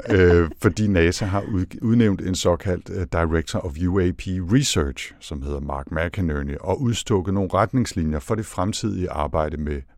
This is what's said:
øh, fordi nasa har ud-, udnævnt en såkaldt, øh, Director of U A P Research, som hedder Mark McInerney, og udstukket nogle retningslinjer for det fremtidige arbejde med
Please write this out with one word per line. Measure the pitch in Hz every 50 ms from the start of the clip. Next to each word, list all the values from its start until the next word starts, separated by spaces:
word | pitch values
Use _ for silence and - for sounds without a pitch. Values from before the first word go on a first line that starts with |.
| - -
øh, | 107 95 90 87 87 85 85 78 - - -
fordi | 104 82 - 107
nasa | 101 98 85 82 85 90 - 117
har | 95 95 101
ud-, | 101 - 98 92 92 - - - -
udnævnt | 113 117 120 113 104 95 - -
en | 90 92
såkaldt, | 85 - 92 87 - - 95 90 85 - -
øh, | 92 95 87 - -
Director | 85 85 80 80 82 78 - - 101
of | - 87 71 78 90 90
U | 92 98
A | 90 92
P | 87 - -
Research, | 95 92 92 90 85 113 139 143 - - - 73 69 65 - - - - -
som | - - - 71 67
hedder | 71 71 71
Mark | 71 71 69 69 69 - 80
McInerney, | 78 82 87 - 95 90 80 73 71 71 71 71 -
og | - 85 95 117 131
udstukket | 117 113 - - - 113 95 85 98 95
nogle | 101 95 85 -
retningslinjer | 92 110 104 - 127 113 - - 92 80 78 76 73
for | - - 113
det | 107 107
fremtidige | - - - 90 104 110 - - 107 98 92 90 -
arbejde | - 73 76 73 80 80 78 78 73
med | 76 76 73 73 69 69 - _